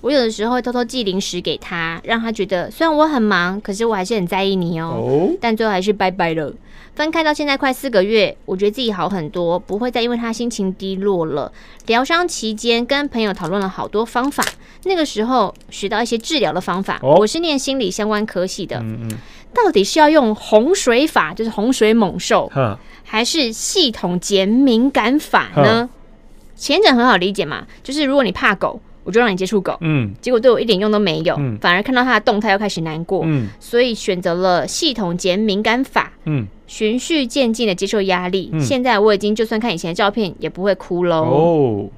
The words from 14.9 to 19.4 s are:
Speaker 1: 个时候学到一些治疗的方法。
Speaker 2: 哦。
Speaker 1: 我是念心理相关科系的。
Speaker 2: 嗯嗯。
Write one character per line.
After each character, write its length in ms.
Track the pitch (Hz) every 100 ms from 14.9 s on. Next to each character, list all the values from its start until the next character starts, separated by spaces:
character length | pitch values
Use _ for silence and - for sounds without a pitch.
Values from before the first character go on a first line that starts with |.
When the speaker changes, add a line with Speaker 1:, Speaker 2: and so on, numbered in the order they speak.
Speaker 1:
个 120 | 370 302
时 180 | 208
候 320 | 220 254 190 - -
学 180 | - 202
到 160 | 208
一 20 | 233
些 120 | 233
治 220 | - 311
疗 120 | 180
的 80 | 151
方 240 | 190 180
法。 160 | 196 139
Speaker 2:
哦。 140 | 131 160
Speaker 1:
我 60 | 214
是 140 | 320
念 180 | 339 285
心 220 | 269 269
理 100 | 202
相 200 | 196 214
关 160 | 208 214
科 200 | 190 185
系 200 | - 170
的。 120 | 113
Speaker 2:
嗯 200 | 113 113
嗯。 60 | 117 110 - -